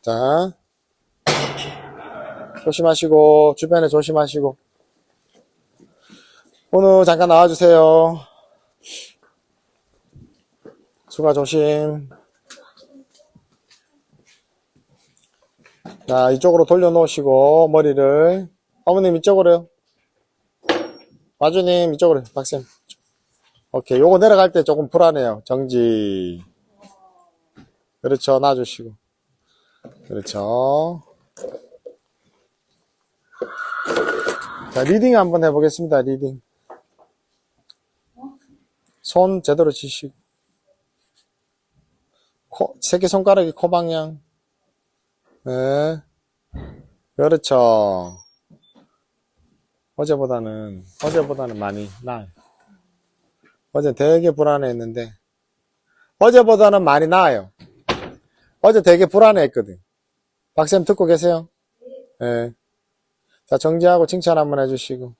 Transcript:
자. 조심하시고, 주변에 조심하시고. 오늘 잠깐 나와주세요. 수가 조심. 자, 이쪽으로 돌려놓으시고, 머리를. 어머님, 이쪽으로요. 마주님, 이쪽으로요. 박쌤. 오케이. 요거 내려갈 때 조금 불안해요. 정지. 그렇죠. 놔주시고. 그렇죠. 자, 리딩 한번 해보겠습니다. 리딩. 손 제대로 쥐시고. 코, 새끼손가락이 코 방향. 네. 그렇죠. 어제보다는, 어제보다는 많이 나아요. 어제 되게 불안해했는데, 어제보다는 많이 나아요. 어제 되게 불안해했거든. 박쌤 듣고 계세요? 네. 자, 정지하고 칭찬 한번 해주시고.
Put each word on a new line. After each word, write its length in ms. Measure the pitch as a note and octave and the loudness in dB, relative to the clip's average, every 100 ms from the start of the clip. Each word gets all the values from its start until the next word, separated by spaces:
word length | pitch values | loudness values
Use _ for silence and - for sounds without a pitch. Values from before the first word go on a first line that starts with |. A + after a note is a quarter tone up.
자. 520 | - A2+ B2+ D#3 F#3+ - _ _ _ _ _ _ - - - - - - - - - - - - - - | -6 -4 -2 -2 -2 -10 _ _ _ _ _ _ -4 -4 -6 -10 -14 -16 -20 -20 -20 -18 -18 -18 -20 -8
조심하시고, 880 | - D#3 E3 D#3 E3 D#3 D3+ D3+ D3+ D3 | -6 -2 0 0 2 4 6 6 4 0
주변에 320 | D#3+ E3+ D#3+ | -2 0 2
조심하시고. 680 | D3 D3+ D#3 C#3+ D3 C#3 C3 _ _ _ _ _ _ _ _ _ _ _ _ _ _ _ - _ _ _ _ _ | -2 -2 -2 -2 -4 -6 -8 _ _ _ _ _ _ _ _ _ _ _ _ _ _ _ -20 _ _ _ _ _
오늘 340 | F#3 G3 F#3+ | 2 6 6
잠깐 240 | F3 E3 F3 | 6 4 4
나와주세요. 920 | E3 F3 D#3+ F3 E3+ D#3+ D#3+ E3 E3 C#3 _ _ _ _ _ - - - _ _ _ _ _ _ _ _ _ _ _ - _ _ _ - _ _ _ _ | 6 6 4 6 6 8 6 2 -2 -16 _ _ _ _ _ -20 -20 -20 _ _ _ _ _ _ _ _ _ _ _ -20 _ _ _ -20 _ _ _ _
수가 240 | - D3+ | -4 -2
조심. 760 | D3 C#3 D#3+ D3+ D3+ D3+ D3+ C#3 _ _ _ _ - _ _ _ C#4 C4+ _ _ _ _ _ _ _ _ D4 _ _ _ _ _ _ _ _ _ _ _ _ _ _ _ _ _ _ - - - | 0 -2 -2 -2 -2 -4 -8 -14 _ _ _ _ -20 _ _ _ -20 _ _ _ _ _ _ _ _ _ _ _ _ _ _ _ _ _ _ _ _ _ _ _ _ _ _ _ _ -20 -20 -4
자, 240 | B2+ B2+ | 0 2
이쪽으로 340 | C3 F3 E3+ | 2 2 4
돌려놓으시고, 1040 | D#3+ F3+ F3 E3+ E3 - C#3 C3 C#3 D#3 D#3+ | 4 4 4 2 0 -2 0 4 4 4 4
머리를. 800 | D#3 D3+ C#3 C#3 C#3+ E3 F#3 F3+ _ _ _ | 2 2 0 0 2 2 0 -8 _ _ _
어머님, 320 | - F#3 F#3+ E3 | -2 0 0 0
이쪽으로요. 520 | E3 F#3+ F3 E3+ E3+ _ _ _ _ _ _ _ _ _ - - - - _ _ _ _ | 0 2 4 2 0 _ _ _ _ _ _ _ _ _ -8 -6 -8 -18 _ _ _ _
마주님, 560 | D3+ F3 F3+ F3 E3+ | -2 0 0 0 -2
이쪽으로요. 300 | D3 F3 D3 A#2+ | 0 0 0 -4
박쌤. 300 | - C3+ C#3+ B2+ _ _ - _ _ _ _ _ _ _ | -12 -8 -10 -12 _ _ -20 _ _ _ _ _ _ _
오케이. 260 | C3 - B2+ | -10 -4 2
요거 180 | D#3 F#3 | 4 6
내려갈 340 | G#3+ G3+ F#3 | 4 4 4
때 120 | E3 | 0
조금 240 | D3+ D3 D3 | -2 -2 -2
불안해요. 540 | E3+ E3+ D3+ B2 G#2+ | 2 2 2 -6 -6
정지. 960 | - C3 C3+ B2 A#2 A2 G#2 F#2+ F2+ F2 F#2 _ _ _ - _ _ _ _ _ _ _ _ _ _ _ | -8 -8 -4 -2 -2 -2 -4 -6 -8 -12 -20 _ _ _ -20 _ _ _ _ _ _ _ _ _ _ _
그렇죠. 380 | B2+ C3+ - C3+ | -4 -4 0 0
놔주시고. 560 | C#3 C3 A#2+ - A#2 G#2+ _ _ _ _ _ _ _ _ - _ _ | 0 -2 -6 -12 -20 -20 _ _ _ _ _ _ _ _ -20 _ _
그렇죠. 960 | G#2 G2 G#2 G2+ A#2+ C3 D3 D#3+ F3 _ _ _ _ - - _ _ - _ _ _ _ _ _ _ _ _ _ _ _ _ _ _ - - C6+ C6+ C6+ - - - - - - - - | -14 -12 -10 -6 -4 -2 -2 -4 -8 _ _ _ _ -18 -18 _ _ -20 _ _ _ _ _ _ _ _ _ _ _ _ _ _ _ -14 -14 -14 -12 -8 -6 -6 -6 -8 -10 -14 -18 -10
자, 120 | C3+ | -6
리딩 320 | C3+ G#3 B3 A#3+ | -2 0 2 2
한번 260 | F3+ E3+ | 2 0
해보겠습니다. 580 | D#3+ D3 D3+ - E3 D3 | 0 0 -2 -2 -2 -2
리딩. 380 | C3 C3+ C#3 C3+ _ _ _ - _ _ _ _ _ _ _ _ _ _ _ _ _ A#3+ C4+ C#4 _ _ _ _ _ _ | -2 -6 -8 -12 _ _ _ -20 _ _ _ _ _ _ _ _ _ _ _ _ _ _ -20 -20 _ _ _ _ _ _
손 400 | - - F#3 F#3+ | -6 0 0 -2
제대로 300 | - D3 D#3 | -4 0 0
쥐시고. 420 | C#3 C#3 - C#3 _ _ _ _ _ _ _ _ _ _ _ _ _ _ _ _ _ _ _ _ _ _ _ _ | -2 -12 -16 -18 _ _ _ _ _ _ _ _ _ _ _ _ _ _ _ _ _ _ _ _ _ _ _ _
코, 280 | - F#3+ - | -8 -8 -8
새끼손가락이 720 | - F3+ F#3 G3 F#3+ G3 E3+ | -4 -4 -2 -2 2 0 0
코 160 | - F3 | -4 -4
방향. 520 | F3 E3 D#3+ D#3 D3+ _ _ _ _ _ _ _ _ _ _ _ _ | -4 -4 -8 -8 -14 _ _ _ _ _ _ _ _ _ _ _ _
네. 560 | C3 B2+ C3 C#3 D3+ D#3+ _ _ _ _ _ - - - _ _ _ - | -12 -8 -4 -4 -4 -8 _ _ _ _ _ -20 -20 -20 _ _ _ -4
그렇죠. 1040 | D3 D#3 - C3+ A#2+ A2 G#2 F#2+ F2+ F2+ _ _ _ _ _ _ _ _ _ _ _ _ _ _ _ _ _ - | -2 -2 0 0 2 2 0 -4 -10 -18 _ _ _ _ _ _ _ _ _ _ _ _ _ _ _ _ _ -10
어제보다는, 880 | D3+ D3 C3 B2 A2 G#2+ G#2+ F#2+ F#2 _ | -4 -4 -4 -6 -8 -12 -14 -18 -20 _
어제보다는 540 | D3+ D#3+ C#3+ C3+ B2 G#2+ | -4 -4 -4 -8 -10 -10
많이 300 | G2+ G2+ G#2 G2 | -10 -10 -14 -16
나아요. 240 | B2 A#2+ F#2+ _ _ _ _ _ _ _ _ _ _ _ _ _ _ | -16 -14 -16 _ _ _ _ _ _ _ _ _ _ _ _ _ _
어제 200 | C#3+ D3 | -6 -4
되게 380 | B2 C#3+ E3 E3+ | -2 0 2 0
불안해했는데, 840 | D3 D3+ C#3+ C3+ A#2+ A#2 A#2 A2+ G#2 _ _ _ _ _ _ _ _ _ _ | 0 -2 -2 -4 -8 -10 -12 -14 _ _ _ _ _ _ _ _ _ _ _
어제보다는 640 | A3+ B3 A3+ G#3+ G#3 G3+ | 4 6 6 6 6 4
많이 220 | E3 C#3+ D#3 | 2 0 2
나아요. 440 | F#3 F3 A#2 F#2+ _ - _ - - - - _ _ _ _ | 2 2 0 -6 _ -20 _ -10 -10 -10 -20 _ _ _ _
어제 220 | G3 A3 | 2 4
되게 240 | F3+ F3 F3+ | 4 4 4
불안해했거든. 720 | G3 A3 G3+ C#3+ - G2+ F#2 _ _ _ _ _ _ _ | 4 4 4 0 -2 -8 -14 _ _ _ _ _ _ _
박쌤 300 | - D#3 F#3+ | -4 0 0
듣고 220 | E3 G3+ F3 | 0 -2 2
계세요? 420 | E3 F3 E3 E3 _ _ _ - - - _ | 2 0 -4 -6 _ _ _ -20 -20 -20 _
네. 340 | A#2+ A#2 A#2+ A#2 _ _ _ _ _ _ _ _ _ | -6 -6 -8 -12 _ _ _ _ _ _ _ _ _
자, 100 | C3+ | -4
정지하고 500 | D#3 E3 F3 F3 D#3+ | -2 0 2 2 0
칭찬 300 | F3+ E3+ D#3+ | -2 -2 -2
한번 220 | D3 C#3+ | -2 -4
해주시고. 540 | C3+ C3 - B2+ B2+ A#2+ | -4 -6 -10 -14 -14 -20